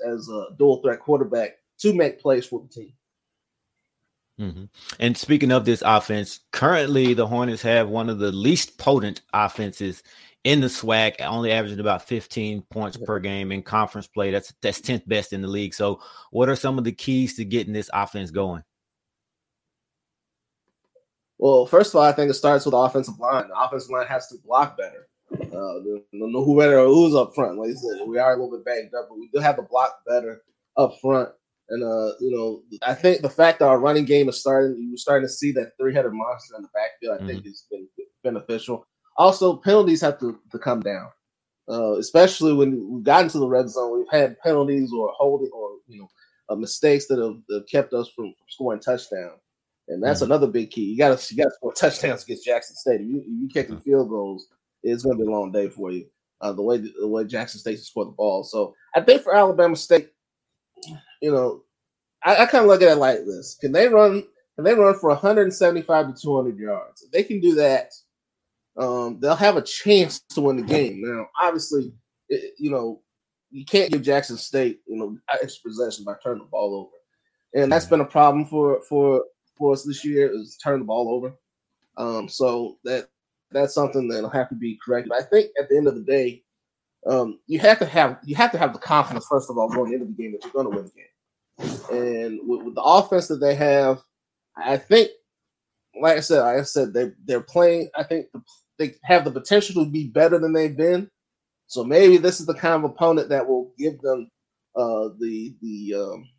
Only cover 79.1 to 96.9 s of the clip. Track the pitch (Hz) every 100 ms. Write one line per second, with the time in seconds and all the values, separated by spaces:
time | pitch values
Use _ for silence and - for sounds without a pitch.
79.1 | 131 - _ _ _ 147 135 143 139 147
80.1 | 143 139 104 107 - 147 139 110 113 117
81.1 | 123 127 135 _ _ _ _ _ - 117
82.1 | 113 101 - 127 120 117 - 120 127 -
83.1 | _ _ _ _ 135 143 147 139 139 123
84.1 | 110 107 139 127 117 117 110 - 123 113
85.1 | 120 139 208 208 143 139 143 143 117 101
86.1 | 135 123 120 _ _ _ _ _ _ -
87.1 | 131 113 - - 156 208 214 165 165 139
88.1 | 131 147 143 240 175 151 113 - 151 139
89.1 | 120 - 139 123 120 113 120 120 123 113
90.1 | 110 110 104 - 135 127 101 95 _ -
91.1 | _ _ _ _ - - - - 123 123
92.1 | 113 113 110 120 120 117 113 - 180 190
93.1 | 185 170 147 143 143 147 139 135 131 _
94.1 | _ _ _ _ - 101 139 - 220 220
95.1 | - _ _ _ _ _ _ _ 107 156
96.1 | 156 147 160 120 123 139 147 127